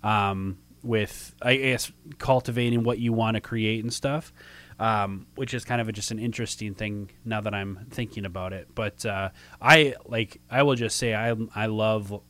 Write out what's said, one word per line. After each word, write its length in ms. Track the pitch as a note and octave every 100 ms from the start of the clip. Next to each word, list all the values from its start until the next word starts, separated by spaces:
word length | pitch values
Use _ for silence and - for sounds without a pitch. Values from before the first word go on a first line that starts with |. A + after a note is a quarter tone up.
um, 560 | G#2 G#2+ G2+ F#2+ F#2+ F#2 - -
with, 520 | B2 A2 G#2 - - -
I 160 | B2 C3
guess, 360 | C3+ B2 - - - -
cultivating 640 | - C3 - A#2+ A#2+ A#2
what 160 | A2+ A2+
you 140 | A#2+
wanna 280 | A2+ A2 A2+
create 420 | - A#2 G#2+ A2+
and 100 | A#2
stuff, 400 | - C#3 D3 - - - - - -
um, 480 | A2 G#2+ G2 G2 -
which 200 | - C3
is 100 | B2
kind 160 | - A#2+
of 80 | A2+
a, 40 |
just 180 | G#2 -
an 80 | A2
interesting 560 | A#2+ A2+ A2+ - G#2+
thing 360 | F#2+ G#2+ G#2 G2 -
now 160 | A2+ A2
that 140 | G#2
I'm 320 | G2+ G2 F#2 A#2
thinking 340 | - A2+ -
about 280 | G2 F2+ F#2
it. 160 | F#2+ -
But, 300 | - G#2 - A2+
uh, 240 | G2 G2 - - -
I, 340 | A#2+ D#3+ C#3+ B2
like, 360 | - A2+ G#2+ - -
I 120 | B2
will 140 | C#3+ B2+
just 200 | A2+ -
say 180 | A#2+
I, 200 | G#2+ A2+ A2+ A2+
I 120 | G#2 A2
love 540 | G#2+ G#2+ A2 G2 G#2